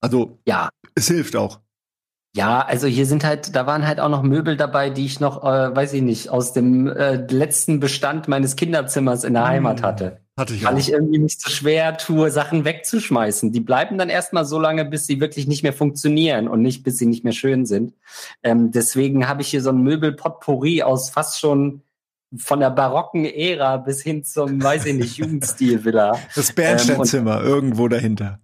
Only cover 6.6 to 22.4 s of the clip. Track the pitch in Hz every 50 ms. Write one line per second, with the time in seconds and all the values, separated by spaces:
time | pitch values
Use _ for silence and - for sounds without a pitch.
6.6 | 120 127 127 127 131 139 135 - 143 139 135 131 123 117 131 131 143 151 143 -
7.6 | - - 156 147 135 139 135 - - 139 147 160 156 - 143 139 135 131 135 -
8.6 | - 170 165 156 135 135 - 147 135 131 123 120 120 127 123 117 117 123 131 135
9.6 | 135 123 110 113 113 98 98 104 95 92 - - _ _ _ - 131 123 120 101
10.6 | 107 123 127 135 135 - 147 147 151 156 156 151 151 151 - - - - - -
11.6 | 139 147 156 160 160 160 160 160 - - 170 156 156 156 - 147 143 147 160 165
12.6 | 147 151 160 160 - - - 226 208 - - 120 113 107 101 - - 110 110 120
13.6 | 117 117 131 - 165 - - 190 185 175 160 180 180 - - 175 160 143 147 160
14.6 | 160 156 156 160 156 143 147 151 - - 147 135 147 156 - - 143 135 147 143
15.6 | - 147 131 - 151 143 143 147 - 151 151 151 160 165 143 113 107 117 - 113
16.6 | 113 127 127 - - 131 117 - 123 117 117 113 - 120 110 - - 135 135 127
17.6 | 127 110 101 101 117 123 - _ _ - - - - - - _ _ 123 117 120
18.6 | 117 113 117 123 113 - - 131 135 139 139 135 127 127 143 143 143 - - 143
19.6 | 131 135 135 127 127 135 151 156 151 156 143 - - 160 - - - - 143 127
20.6 | 131 156 170 160 131 131 131 131 131 - - - 151 151 - - - 151 143 139
21.6 | 139 143 139 143 _ _ _ _ _ _ _ _ _ _ - 117